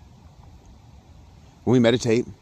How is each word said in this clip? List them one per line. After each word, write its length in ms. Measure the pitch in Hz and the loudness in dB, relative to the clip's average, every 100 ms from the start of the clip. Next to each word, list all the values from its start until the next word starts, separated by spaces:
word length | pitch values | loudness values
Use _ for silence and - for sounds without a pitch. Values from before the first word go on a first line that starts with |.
| - - - - - - - - - - - - - - - - 101 | -20 -20 -20 -20 -20 -20 -20 -20 -20 -20 -20 -20 -20 -20 -20 -10 0
When 80 | |
we 60 | 127 | 2
meditate, 460 | 117 120 117 117 - - | 2 0 0 -2 -4 -12